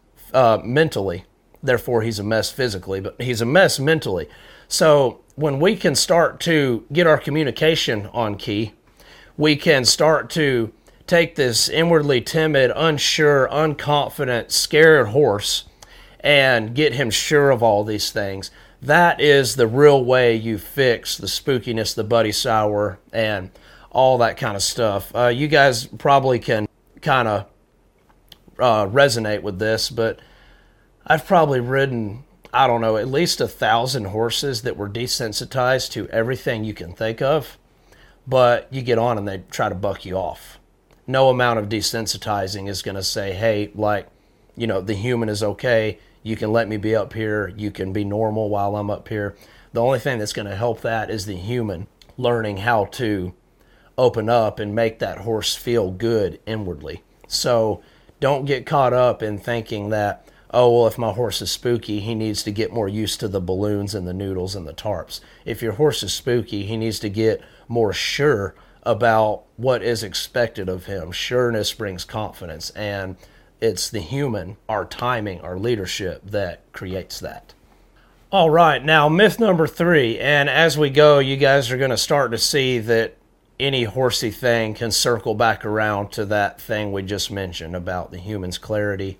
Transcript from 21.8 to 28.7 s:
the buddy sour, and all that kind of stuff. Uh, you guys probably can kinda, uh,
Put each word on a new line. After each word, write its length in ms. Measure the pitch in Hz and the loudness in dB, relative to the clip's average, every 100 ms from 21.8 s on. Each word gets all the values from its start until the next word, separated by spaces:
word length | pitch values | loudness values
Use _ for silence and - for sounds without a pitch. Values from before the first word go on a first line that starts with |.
| 104 | -4
the 100 | - | -4
buddy 280 | 104 117 107 | 0 2 2
sour, 640 | - 127 110 107 104 104 92 _ | 0 0 2 2 0 -2 -4 _
and 380 | 113 110 101 92 - - - - | -4 -2 -2 -8 -16 -20 -20 -6
all 280 | - 131 127 | 2 4 4
that 180 | 113 - | 2 0
kind 200 | 120 98 | -4 -4
of 60 | |
stuff. 520 | - - 113 98 92 | -4 -2 0 -2 -4
Uh, 140 | 113 123 | 0 2
you 200 | 120 147 | 2 2
guys 380 | 147 139 117 - | 4 4 2 -6
probably 520 | - 147 139 131 123 | -4 4 4 4 0
can 300 | - 110 104 _ _ - | 0 -2 -2 _ _ -8
kinda, 460 | - 131 113 101 101 _ _ _ _ _ _ _ _ - _ - | 0 0 2 -2 -4 _ _ _ _ _ _ _ _ -20 _ -2
uh, 280 | 123 | 2